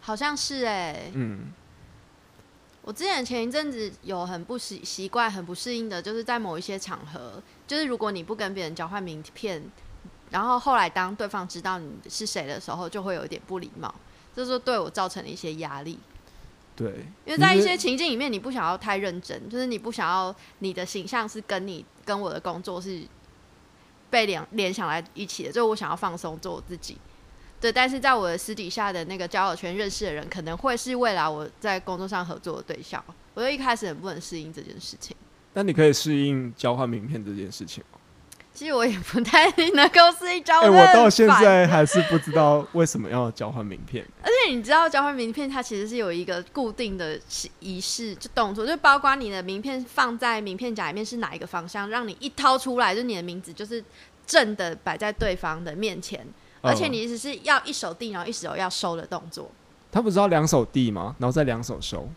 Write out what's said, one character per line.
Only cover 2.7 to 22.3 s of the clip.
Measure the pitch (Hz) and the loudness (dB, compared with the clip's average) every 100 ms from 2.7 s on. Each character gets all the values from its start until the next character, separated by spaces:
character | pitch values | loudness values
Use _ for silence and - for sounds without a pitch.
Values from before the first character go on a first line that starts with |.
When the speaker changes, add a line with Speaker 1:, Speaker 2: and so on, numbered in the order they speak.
| _ | _
Speaker 1:
我 | - | -14
之 | 214 | -6
前 | 359 359 | -4 -2
前 | 247 247 | -4 -4
一 | 233 | -4
阵 | 277 302 | -4 -4
子 | 247 214 202 | -6 -10 -10
有 | - 185 | -10 -6
很 | 180 180 | -6 -8
不 | 170 247 | -10 -10
习-， | - 202 | -10 -12
习 | - - 190 | -12 -10 -6
惯、 | 240 233 | -2 -2
很 | 196 | -4
不 | 170 | -10
适 | 180 247 | -10 -8
应 | 240 226 | -8 -8
的， | 185 | -8
就 | 170 | -8
是 | 220 | -8
在 | 220 240 | -6 -6
某 | 208 160 | -4 -8
一 | |
些 | 180 196 | -8 -10
场 | 196 180 147 | -10 -12 -12
合， | 156 120 104 - - - | -16 -16 -18 -20 -20 -8
就 | 294 | -4
是 | |
如 | 302 240 | -4 -2
果 | 214 | -4
你 | 196 | -6
不 | 165 | -8
跟 | 214 208 | -6 -6
别 | 196 | -6
人 | 165 | -8
交 | 165 165 | -8 -8
换 | 202 | -8
名 | 185 156 156 | -10 -12 -16
片， | - 214 170 156 - - - - - - | -10 -8 -8 -10 -20 -20 -20 -20 -20 -8
然 | 175 | -4
后 | 226 247 | 0 0
后 | 254 247 | 2 2
来 | 175 | 2
当 | 185 185 | 0 -4
对 | 202 208 | -4 -6
方 | 202 180 | -6 -8
知 | 170 | -8
道 | 190 185 | -6 -8
你 | 156 143 - | -8 -16 -12
是 | - | -8
谁 | 214 - 139 | -6 -6 -6
的 | 139 | -10
时 | - | -8
候， | 160 175 | -8 -8
就 | 208 | -8
会 | 190 | -6
有 | 175 135 | -6 -6
一 | |
点 | - - | -12 -10
不 | 185 | -12
礼 | 175 - | -10 -12
貌， | 139 - - - - | -12 -14 -20 -20 -20
这 | - 254 | -10 -6
就 | 254 | -4
对 | 247 233 | 0 -2
我 | 165 | -2
造 | - 190 | -2 -4
成 | - | -4
了 | - | -10
一 | 156 | -10
些 | 170 156 | -10 -8
压 | 156 139 | -8 -10
力。 | 151 170 - - - - - - _ | -12 -14 -18 -20 -20 -20 -20 -20 _
Speaker 2:
对。 | - 113 98 147 - - | -8 -6 -6 -16 -18 -8
Speaker 1:
因 | |
为 | 311 | 4
在 | 190 | 6
一 | 190 | 6
些 | 208 359 | 4 2
情 | - 254 | 0 -2
境 | 330 | -2
里 | 233 | -2
面， | 285 | -4
你 | 208 | -6
不 | 233 | -6
想 | 254 | -4
要 | 170 185 | -4 -4
太 | 220 196 | -2 -4
认 | 196 175 | -2 -8
真， | - 131 | -10 -14
Speaker 2:
你 | |
是 | - | -10
Speaker 1:
就 | 233 | -6
是 | 254 | -6
你 | 226 | -6
不 | 214 | -8
想 | 233 170 | -4 -2
要 | 180 185 196 - _ | 0 -2 -6 -18 _
你 | 190 | -8
的 | 185 | -6
形 | 180 208 196 | -8 -8 -6
象 | 247 214 | -6 -6
是 | 220 | -10
跟 | 208 196 196 | -6 -6 -6
你， | 170 - _ - | -12 -16 _ -8
跟 | 202 | -6
我 | 196 | -4